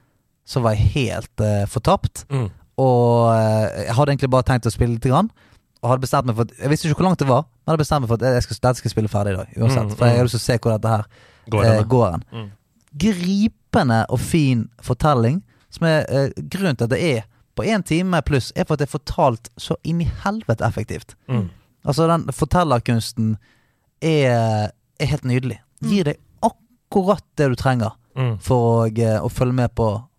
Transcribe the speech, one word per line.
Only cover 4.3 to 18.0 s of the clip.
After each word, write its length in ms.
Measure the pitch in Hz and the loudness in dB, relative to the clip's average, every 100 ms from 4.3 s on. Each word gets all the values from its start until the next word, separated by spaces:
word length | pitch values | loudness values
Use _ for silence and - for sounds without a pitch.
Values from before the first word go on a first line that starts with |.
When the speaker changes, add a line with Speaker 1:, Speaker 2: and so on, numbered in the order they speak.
Speaker 1:
bare 120 | 127 123 | 2 2
tenkt 180 | 127 113 | 0 0
å 60 | |
spille 220 | - 120 117 | 0 -2 0
litt 80 | 127 | 2
grann, 240 | 139 220 - _ _ _ _ | 2 0 -6 _ _ _ _
og 80 | 120 | -2
hadde 100 | 131 | 0
bestemt 240 | 127 147 127 | 0 0 0
meg 80 | 110 | -2
for 60 | 117 | -4
at, 80 | - | -4
jeg 120 | 131 | -2
visste 180 | 156 160 | -2 0
ikke 80 | 143 | 0
hvor 60 | 180 | 0
langt 80 | 175 | 2
det 100 | 139 | 2
var, 160 | 123 | 2
men 280 | 156 _ - 160 | 0 _ -2 0
hadde 80 | |
bestemt 160 | 147 151 | 0 0
meg 80 | 117 | 0
for 80 | 113 | 0
at 180 | 123 | 2
jeg 80 | 123 | 0
skal, 140 | - - | -2 -2
dette 140 | 123 123 | 0 0
skal 80 | 113 | -2
jeg 80 | - | -2
spille 160 | 110 | -2
ferdig 220 | 101 101 | 0 -2
i 20 | 95 | -4
dag, 120 | - - | -6 -2
uansett. 260 | 113 127 | 2 2
Speaker 2:
Mm, 120 | 107 104 | -2 2
Speaker 1:
For 100 | 120 | 4
jeg 80 | |
Speaker 2:
mm. 20 | 120 | 4
Speaker 1:
har 60 | |
lyst 100 | 123 | 2
til 80 | 117 | 0
å 60 | - | -2
se 100 | 120 | 0
hvor 140 | 117 | 0
dette 140 | 107 110 | 0 0
her, 160 | 107 - _ - _ - | -2 -2 _ -20 _ -4
Speaker 2:
Går 100 | 107 | 2
Speaker 1:
eh, 60 | 107 | 4
Speaker 2:
hen, 80 | 107 | 4
ja. 80 | |
Speaker 1:
går 260 | 104 127 107 | 4 2 2
hen. 140 | 82 - | 0 -8
Speaker 2:
Mm. 180 | 117 104 101 _ _ _ 143 | -14 -14 -18 _ _ _ -2
Speaker 1:
Grip 560 | 202 180 175 202 214 - _ | -2 0 -2 0 0 -2 _
gripende 300 | 233 143 113 107 | 0 2 2 0
og 120 | 123 | -2
fin 480 | - 170 139 123 - _ | 0 2 2 0 -2 _
fortelling, 600 | - 127 156 131 113 170 - _ _ | -6 0 2 2 2 0 -6 _ _
som 160 | - 165 | -4 0
er, 180 | 156 - | 0 0
eh, 200 | 135 135 - 147 | -2 -2 -4 -10
grunnen 280 | 180 190 123 | -4 -2 0
til 80 | |
at 60 | 117 | 0
det 100 | 123 | 0
er 220 | 170 120 - _ _ - | 0 -2 -6 _ _ -6
på 80 | 113 | -2
en 160 | 220 | -2
time 380 | - 156 | 0 -2